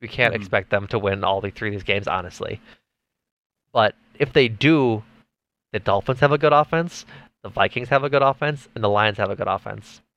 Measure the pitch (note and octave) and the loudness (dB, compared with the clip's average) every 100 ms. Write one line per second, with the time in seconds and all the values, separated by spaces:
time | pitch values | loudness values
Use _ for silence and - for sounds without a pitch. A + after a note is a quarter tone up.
0 | A2+ - A#2 A2 G2 G#2 F#2+ G2+ G2+ A2 | -12 0 0 0 -2 -4 0 -2 -2 -2
1 | G2 G2 F#2+ G2 G2 - A2 G2+ - G2+ | -2 -2 -2 -2 -4 -6 -6 -6 -2 -2
2 | G2+ F#2 F2+ - - A2 - - _ _ | 0 -4 -6 -10 -10 -10 -14 -20 _ _
3 | _ _ _ _ _ _ _ A#2+ G#2+ - | _ _ _ _ _ _ _ 2 2 0
4 | _ - C#3+ D3+ A#2+ G#2+ C#3+ D#3+ B2+ A2 | _ -4 0 2 2 2 2 4 2 0
5 | - _ _ _ _ _ _ G#2+ - G2 | -6 _ _ _ _ _ _ -4 0 0
6 | - B2+ C#3+ D3 D3+ D3 D3+ E3 E3+ - | 0 0 2 4 4 4 2 -2 -4 -10
7 | - - - _ G2 - A2+ - B2 C#3 | -20 -20 -20 _ -10 -2 0 0 0 0
8 | C#3 C#3 C3+ C3 D3 C#3+ - A#2 G#2 G2+ | 2 2 2 2 -4 -6 -12 -2 0 2
9 | G#2+ G2+ G2 G2+ G2+ G2 A2 G#2+ - - | 2 0 -4 -2 -4 -4 -6 -14 -16 -20
10 | _ | _